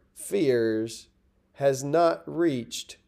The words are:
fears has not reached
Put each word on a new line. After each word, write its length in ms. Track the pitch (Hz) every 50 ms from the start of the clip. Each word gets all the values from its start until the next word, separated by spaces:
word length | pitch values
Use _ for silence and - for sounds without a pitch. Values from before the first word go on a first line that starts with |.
| _ _ _
fears 920 | - - - 190 202 165 135 123 120 113 113 110 110 110 117 - - - _ _ _ _ _ _ _ _ _ _
has 280 | - 139 139 135 123
not 420 | 139 143 147 165 170 165 165 - - 151
reached 720 | 147 156 175 170 135 123 113 - - - - - - _ _